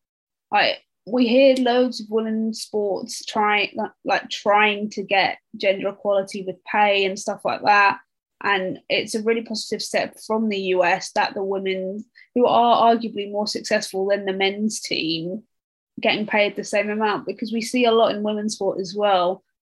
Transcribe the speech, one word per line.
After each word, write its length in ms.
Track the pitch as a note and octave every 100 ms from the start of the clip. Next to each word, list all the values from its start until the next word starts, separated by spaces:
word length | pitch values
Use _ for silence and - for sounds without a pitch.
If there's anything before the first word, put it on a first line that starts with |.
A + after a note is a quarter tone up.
| _ _ _ _ _
I, 280 | G3+ B2 - _ _ F3+
we 220 | B3 A#3
hear 280 | B3+ C4+ C4
loads 460 | A#3+ B3 B3+ -
of 60 | G#3
women's 540 | A3 A3 A3 A3 A3
sports 600 | - G#3+ G#3 F#3 G#3+ - -
trying, 440 | A3 G#3 G#3 G3+ -
like, 160 | G#3+ -
like, 260 | - F#3+ -
trying 600 | - G#3+ G#3 G#3+ G3+ G#3
to 140 | G#3
get 340 | F#3+ G3 D3 - _ -
gender 320 | G3 F#3+ F#3+
equality 560 | G3+ G#3 G3 G3 G3+ F#3
with 180 | F3+ -
pay 360 | G#3+ G#3 G3+ G3
and 120 | G#3
stuff 280 | - G3+ F#3
like 160 | -
that. 360 | - G3+ G3+ - _ _ _ -
And 360 | G3+ G3 F#3 - -
it's 260 | G3+ G#3+ A3+
a 80 |
really 180 | G#3+ A#3
positive 400 | A3+ G#3+ - G#3+
step 380 | - G3+ - - -
from 220 | A3 A3
the 100 | G3
U 240 | F#3+ F#3
S 280 | F3 F#3 -
that 200 | G#3 -
the 100 | G#3
women, 600 | G3 G3 F#3+ F#3+ F#3 G#3 - _ _ B3
who 100 | B3
are 480 | A3+ A#3+ - A#3
arguably 380 | A#3 A3+ G3+ G3+
more 160 | G3+ G#3
successful 600 | - - G#3 - F#3+ G3
than 180 | G3+ G3
the 80 |
men's 480 | F#3+ G3 G3+ G#3+ G#3+
team, 640 | - - D#3+ E3 E3+ G#3+ - _ _ _ _ -
getting 280 | A3+ E3+ G#3+
paid 280 | G#3+ G#3 G3+
the 80 |
same 260 | G#3+ G#3 G#3
amount, 360 | G#3 G#3+ G3 -
because 280 | G3+ A3
we 80 | A3+
see 240 | A3+ B3+ A#3
a 60 |
lot 220 | A3+ G#3+
in 80 | G#3
women's 320 | G#3 G#3+ G#3+
sport 260 | - G3 -
as 140 | F#3
well 500 | G3+ G#3 F#3+ F3+ F#3+ _ _